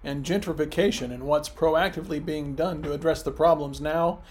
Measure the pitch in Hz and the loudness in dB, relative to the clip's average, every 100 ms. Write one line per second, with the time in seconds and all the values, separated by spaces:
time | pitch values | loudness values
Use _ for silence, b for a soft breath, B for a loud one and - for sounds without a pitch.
0 | 143 143 139 196 190 151 151 165 202 - | -8 -6 -2 -2 0 -2 0 2 2 2
1 | 123 123 135 147 - - 160 156 185 175 | -6 -6 0 0 0 0 2 4 2 -2
2 | - 151 165 151 143 139 175 160 151 143 | -4 -4 -4 -4 -4 -2 -2 -2 -4 0
3 | 160 151 - 135 160 160 143 139 151 160 | 0 0 -2 2 4 4 0 -6 -2 0
4 | 170 196 b | 0 0 b